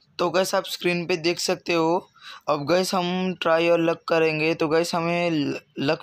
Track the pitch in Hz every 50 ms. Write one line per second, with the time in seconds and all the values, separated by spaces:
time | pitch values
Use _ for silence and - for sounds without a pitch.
0 | _ _ _ - 180 170 151 185 190 190 - 190 185 - - - - 175 175 175
1 | 170 156 185 165 151 170 175 - - - 180 175 - - 175 165 160 165 170 185
2 | - - _ - - - - - - - 151 147 147 135 170 185 190 - - 185
3 | 175 175 180 185 185 185 180 - - 170 160 165 170 170 170 170 165 165 165 165
4 | _ - 170 165 160 160 156 151 156 160 165 160 165 147 156 160 170 170 - 170
5 | 165 170 175 175 175 170 165 151 139 135 135 - - _ _ - 139 143 160 156